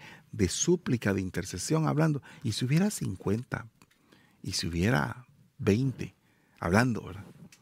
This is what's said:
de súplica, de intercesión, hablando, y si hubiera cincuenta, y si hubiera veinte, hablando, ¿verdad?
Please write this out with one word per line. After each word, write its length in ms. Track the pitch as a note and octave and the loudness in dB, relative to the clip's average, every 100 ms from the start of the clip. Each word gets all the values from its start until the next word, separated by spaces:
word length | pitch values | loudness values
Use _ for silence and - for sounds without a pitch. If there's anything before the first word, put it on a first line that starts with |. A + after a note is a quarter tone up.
| - - - | -8 -20 -10
de 160 | A2 F2+ | 0 0
súplica, 640 | - - F3 - A#2+ G#2+ | 2 2 2 0 -2 0
de 80 | G2 | 0
intercesión, 640 | F#2 F2+ F2 F2+ - D#3 D#3 | -2 -4 -6 -6 -2 0 2
hablando, 360 | C#3 D#3+ D3 - - | 2 2 0 -6 -8
y 100 | A#2+ | -6
si 120 | G#2 | -2
hubiera 240 | B2+ D3+ G#3 | 2 2 2
cincuenta, 800 | - B2 F#2+ - G#2+ B2 - A2+ - _ _ _ - _ _ | 0 -6 -4 -2 -2 -2 -6 -8 -18 _ _ _ -20 _ _
y 100 | - | -8
si 140 | - F#2 | -4 -2
hubiera 600 | E2+ F#2+ C#3 - A#2 - - _ - | 0 2 2 0 -4 -16 -20 _ -2
veinte, 560 | B2+ G#2 C3+ - - - _ _ _ - | 2 4 2 -4 -8 -12 _ _ _ -6
hablando, 440 | F2 G2 B2+ G#2+ | 2 4 4 2
¿verdad? 220 | - G2 - - - - | -6 -14 -16 -20 -20 -20